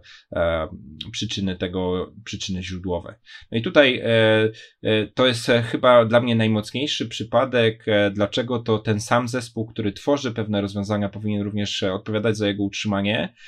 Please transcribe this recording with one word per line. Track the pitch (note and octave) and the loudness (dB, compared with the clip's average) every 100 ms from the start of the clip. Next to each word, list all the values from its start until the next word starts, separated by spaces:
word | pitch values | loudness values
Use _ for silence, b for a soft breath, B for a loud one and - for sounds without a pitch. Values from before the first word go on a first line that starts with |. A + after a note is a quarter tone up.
| b b b E2+ | b b b -2
e, | E2+ E2 D#2+ D#2+ D2 D#2 G#2+ | 0 0 -4 -10 -18 -16 -12
przyczyny | A2+ G#2+ - F#2+ F2+ | -8 -6 -4 -4 -4
tego, | F#2+ F#2 F2+ F2+ E2+ - - | -4 -2 -2 -2 -6 -10 -14
przyczyny | G2+ - F#2 | -10 -8 -8
źródłowe. | F2+ F#2 F#2 F2 - - B B B | -8 -8 -6 -6 -6 -16 B B B
No | A#2 | -4
i | |
tutaj, | A#2 D#3 C#3 B2 | 0 4 4 4
e, | A2+ A2+ A2 A2 A2 A2+ B _ | 2 4 4 4 2 -2 B _
e, | G#2+ G#2+ G2+ | 0 0 0
to | - B2+ | 2 2
jest, | A#2+ - | 2 2
e, | A#2+ | 2
chyba | A#2 - B2+ A#2+ A2+ | 2 2 6 8 8
dla | A#2+ | 4
mnie | B2 A2+ | 4 2
najmocniejszy | A2 G#2+ G#2 B2 D3 - A#2 | 2 0 -2 -4 -4 -4 -6
przypadek, | - - A#2 B2+ B2 A2+ A2 - | -8 -2 0 2 2 2 0 0
e, | G#2 G2+ | 2 2
dlaczego | G2+ G2+ - B2 A#2+ | 2 -2 -2 -2 -4
to | A#2 - | 0 0
ten | - G#2+ | 0 -2
sam | - B2 B2 | 2 0 2
zespół, | B2+ A#2+ A#2 A2 | -4 -6 -8 -8
który | - G#2 | -4 -4
tworzy | - - - B2+ | -4 0 0 0
pewne | A#2 G#2 G2+ | -4 -2 -2
rozwiązania, | G2+ G2+ G2 G#2 G2+ | -2 -4 -2 -2 -2
powinien | G2+ G#2+ G#2 | -4 -4 -4
również, | G#2 G#2 G2+ - | -4 -4 -4 -2
e, | G2 | -2
odpowiadać | F#2+ - G#2+ G2+ F#2+ | -2 -4 -2 0 0
za | G#2 | 0
jego | G2+ | 0
utrzymanie, | G2+ - G#2+ G2 G2+ A#2+ E3+ B | -4 -4 -4 -2 0 -2 -4 B